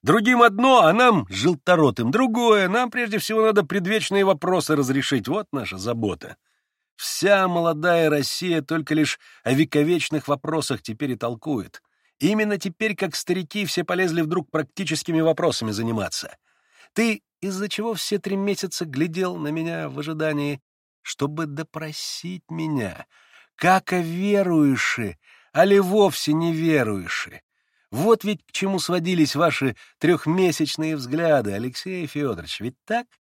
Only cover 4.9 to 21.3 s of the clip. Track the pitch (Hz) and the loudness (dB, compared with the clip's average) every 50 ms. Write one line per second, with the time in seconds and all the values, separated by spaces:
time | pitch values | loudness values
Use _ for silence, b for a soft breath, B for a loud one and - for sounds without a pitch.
4.9 | 135 139 131 - 143 127 98 120 156 208 208 _ - 139 113 - 95 92 95 117 | 0 -2 0 0 -2 -2 -2 -2 -4 -4 -6 _ -6 -6 -6 -6 -10 -8 -6 -6
5.9 | 120 117 117 101 87 78 - 85 - _ _ _ _ _ _ _ _ _ _ _ | -4 -2 -2 -4 -4 -6 -10 -18 -18 _ _ _ _ _ _ _ _ _ _ _
6.9 | _ - - - - - 165 190 202 196 190 185 175 170 170 170 160 151 156 180 | _ -12 -10 -8 -6 -2 4 4 4 4 4 2 0 2 0 0 0 0 2 2
7.9 | 175 170 160 156 151 147 139 - - - 180 180 170 160 139 - 156 165 151 - | 4 4 4 4 2 2 0 -2 -4 -6 -4 -2 -2 -2 -2 -2 -4 -4 -2 0
8.9 | 156 156 151 135 - b b b b b b 117 131 139 160 - - 151 147 156 | 0 2 2 0 -2 b b b b b b 0 2 2 2 2 2 0 2 2
9.9 | 180 170 - - 151 147 - - 143 139 - 156 156 160 143 - 135 110 _ - | 2 0 -2 -2 -4 -6 -2 -2 -4 -4 -4 -4 -4 -4 -2 -4 -6 -6 _ -12
10.9 | 110 107 147 135 127 107 - 120 120 110 - 160 147 113 90 - - - _ _ | -10 -6 -4 -6 -4 -4 -6 -8 -8 -8 -6 -4 -4 -4 -6 -8 -14 -20 _ _
11.9 | _ _ _ _ _ _ 135 165 214 214 214 208 208 185 - 196 165 _ 220 220 | _ _ _ _ _ _ 0 2 2 2 0 0 -2 -4 -4 -8 -6 _ -4 -4
12.9 | 208 - 196 180 151 - - - 180 185 180 143 - 208 202 - - 180 170 - | -2 -2 -4 -4 -4 -8 -4 -2 -4 -4 -4 -6 -6 -6 -4 -4 -4 -4 -4 -2
13.9 | 180 180 185 180 160 170 165 151 165 180 156 _ - 160 151 - _ - 196 151 | -2 0 0 0 0 0 -2 0 -2 -4 -4 _ -4 -4 -4 -4 _ -8 -6 -4
14.9 | 160 147 - - 170 160 160 160 156 - - 165 123 - 117 110 107 104 113 113 | -4 -6 -4 -2 0 2 2 2 2 2 0 -2 0 -2 -4 -4 -4 -2 -2 -2
15.9 | 113 110 98 - - - - - - _ b b b b b b b b b b | -2 -2 -4 -4 -6 -10 -12 -12 -16 _ b b b b b b b b b b
16.9 | b - 226 233 214 311 _ _ _ _ - 196 190 185 202 202 - - 208 233 | b 0 0 0 0 -4 _ _ _ _ -8 -6 -6 -4 -6 -6 -6 -4 -4 -4
17.9 | 226 170 - - 208 196 - 202 196 196 196 202 196 - - 185 - - 180 160 | -4 -6 -4 -4 -4 -4 -2 -2 -4 -2 0 -2 -2 -2 -4 -8 -6 -8 -8 -6
18.9 | 131 135 160 175 160 175 185 180 180 175 151 147 151 165 160 170 170 165 160 147 | -2 -2 -2 -2 -2 -4 -4 -4 -4 -4 -6 -4 -4 -4 -4 -4 -6 -6 -8 -8
19.9 | 135 139 147 151 160 151 156 156 151 147 147 147 143 139 _ _ _ _ _ _ | -8 -8 -8 -8 -6 -4 -2 -2 -2 -2 -2 -4 -6 -8 _ _ _ _ _ _
20.9 | _ _ _ - - _ 143 143 | _ _ _ -14 -6 _ -4 -4